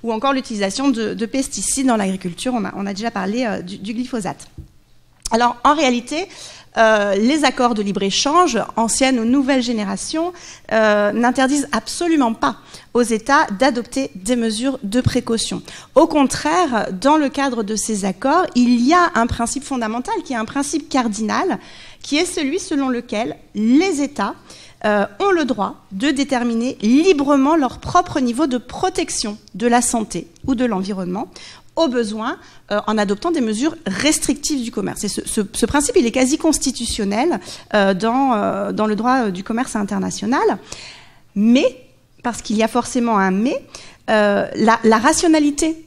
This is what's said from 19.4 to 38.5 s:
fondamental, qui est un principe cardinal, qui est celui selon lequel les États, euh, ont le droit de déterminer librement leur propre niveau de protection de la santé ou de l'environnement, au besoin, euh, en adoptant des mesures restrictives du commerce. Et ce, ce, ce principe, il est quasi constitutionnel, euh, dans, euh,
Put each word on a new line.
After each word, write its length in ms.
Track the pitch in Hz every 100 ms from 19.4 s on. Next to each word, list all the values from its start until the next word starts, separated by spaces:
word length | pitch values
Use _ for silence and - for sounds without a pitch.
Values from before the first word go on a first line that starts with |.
| 233 277
fondamental, 500 | - 262 220 233 254 440
qui 100 | -
est 40 | 240
un 80 | 220
principe 420 | 277 285 311 -
cardinal, 720 | 277 233 202 214 214 349 208 - - - -
qui 140 | - 285
est 80 | 349
celui 340 | - 277 349
selon 300 | - 294 262
lequel 480 | 240 240 208 254 - - 208
les 480 | 220 269 381 285
États, 320 | 277 - 202 320 - - - - 214
euh, 220 | 208 196 -
ont 120 | 392
le 140 | 359 285
droit 320 | 208 196 302 _
de 180 | 190 277
déterminer 680 | 269 277 254 240 226 247 -
librement 720 | 208 262 370 302 277 285 269 330
leur 240 | 254 -
propre 400 | - 349 359 311
niveau 260 | 247 233 320
de 120 | 247
protection 800 | - - 370 370 330 - 214 208 - 185
de 100 | 240
la 160 | 247
santé 460 | 247 240 214 175 - - -
ou 80 |
de 120 | 247 247
l'environnement, 640 | 190 190 190 180 185 311 - - - - -
au 120 | 320
besoin, 500 | 240 220 220 233 330 - - _
euh, 100 | 208 214
en 140 | 214
adoptant 320 | 202 202 339
des 100 | 320
mesures 340 | 226 214 302 320 -
restrictives 720 | 185 285 311 - 269 - 285
du 80 | 233
commerce. 360 | 226 190 - 208
Et 20 |
ce, 140 | - -
ce, 160 | - 202
ce 120 | - -
principe, 300 | 294 294 392
il 80 | 233
est 60 |
quasi 260 | 254 262 311
constitutionnel, 1000 | 330 - 269 240 233 - 196 208 311 226 - - -
euh, 220 | 208 196 190
dans, 380 | 226 247 269
euh, 380 | 220 196